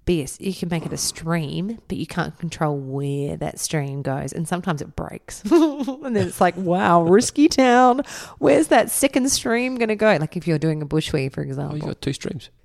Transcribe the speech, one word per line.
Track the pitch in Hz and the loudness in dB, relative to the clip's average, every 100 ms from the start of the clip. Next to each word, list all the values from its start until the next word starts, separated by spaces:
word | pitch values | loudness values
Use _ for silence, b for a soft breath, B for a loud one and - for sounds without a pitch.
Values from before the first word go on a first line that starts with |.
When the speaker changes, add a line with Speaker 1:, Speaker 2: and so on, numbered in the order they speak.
| - | -2
Speaker 1:
yes, | 175 135 - | -2 -2 -8
you | - | -8
can | 180 175 | -6 -4
make | 170 151 | -4 -6
it | |
a | 147 | -6
stream, | - - 165 170 151 160 196 226 - | -6 -6 -4 -4 -2 -6 -6 -10 -10
but | 190 | -8
you | 165 | -6
can't | - 156 - | -6 -6 -6
control | 170 - 156 143 | -10 -4 -4 -4
where | 135 139 143 143 143 160 | -6 -6 -4 -4 -4 -6
that | 151 - | -8 -8
stream | - 160 139 139 | -4 -4 -4 -6
goes. | 139 135 139 | -6 -4 -6
And | - 160 | -8 -6
sometimes | 180 180 147 | -4 -4 -6
it | - - | -6 -8
breaks. | - - - - 208 | -10 -12 -16 -12 2
<laughs> | |
And | 330 320 285 269 262 277 214 | 4 4 0 -6 -6 -4 -2
then | 180 | -2
it's | - | 2
like, | 180 175 | 2 2
"Wow, | 185 180 202 170 | 0 2 4 4
risky | 165 196 247 - 311 | 6 6 4 2 4
town. | - 254 240 254 254 - B B B | 4 6 6 6 4 -2 B B B
Where's | - - 311 | 4 4 6
that | 262 220 | 4 4
second | - 277 277 262 | 0 0 2 0
stream | - 240 233 254 254 | 0 0 0 -2 -2
gonna | 226 208 | -2 2
go?" | 220 165 | 2 2
Like | 151 180 | 0 -4
if | 170 | -2
you're | 156 | 0
doing | 160 151 | 0 -2
a | 143 | 0
bush | 156 - | -2 0
wee, | 151 135 | -2 -2
for | 147 | -6
Speaker 2:
Oh, | 143 | -6
Speaker 1:
example. | 135 147 147 | -6 -6 -6
Speaker 2:
you | 151 | -6
got | - | -6
two | - | -6
streams. | - - 190 - _ | -6 -8 -10 -14 _